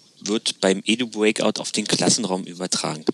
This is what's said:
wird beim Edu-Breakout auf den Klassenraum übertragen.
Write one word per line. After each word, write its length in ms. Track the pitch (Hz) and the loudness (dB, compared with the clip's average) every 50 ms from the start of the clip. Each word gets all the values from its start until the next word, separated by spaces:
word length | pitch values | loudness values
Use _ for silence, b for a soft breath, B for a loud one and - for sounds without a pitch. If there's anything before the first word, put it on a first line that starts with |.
| _ _ _ - | _ _ _ -12
wird 380 | - 101 104 117 - - - - | -4 -2 -2 0 0 -2 -2 0
beim 220 | - 95 95 98 - | 2 2 2 2 2
Edu-Breakout 760 | - 107 117 127 113 107 107 107 107 110 - 110 110 107 - | 0 0 0 0 -4 -2 2 2 2 2 2 2 0 0 -2
auf 100 | - - | -4 -4
den 160 | - 110 104 - | -4 -2 0 0
Klassenraum 560 | - - - 90 - - 113 92 92 92 - | 0 2 2 2 2 2 0 0 -2 -2 -4
übertragen. 640 | 90 87 85 92 90 - - - 80 76 78 76 - | -6 -8 -8 -4 -4 -2 -2 -2 -4 -4 -4 -4 -4